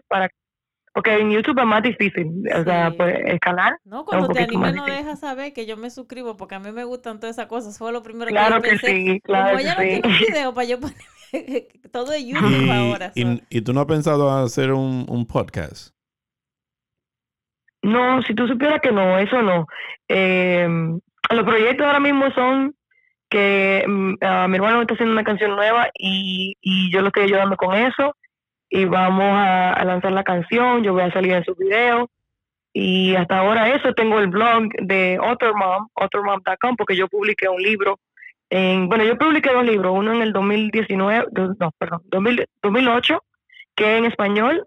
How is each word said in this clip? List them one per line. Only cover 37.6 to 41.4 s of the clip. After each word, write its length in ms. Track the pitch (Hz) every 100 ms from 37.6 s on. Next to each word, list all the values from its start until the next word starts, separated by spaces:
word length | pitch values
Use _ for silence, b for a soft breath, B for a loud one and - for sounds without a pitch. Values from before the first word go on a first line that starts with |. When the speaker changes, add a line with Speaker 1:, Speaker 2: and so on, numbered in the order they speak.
Speaker 1:
libro. 360 | 202 208 196 196 _ - B B -
En, 380 | 185 190 190 180
bueno, 160 | 220
yo 120 | 220 240
publiqué 360 | 311 311 277
dos 120 | 247
libros, 280 | 240 208 185 185
uno 160 | 214
en 100 | 233
el 100 | 220
dos 120 | 196
mil 260 | 196 208 214
diecinueve, 560 | 220 208 190 196 226 -
dos, 260 | 190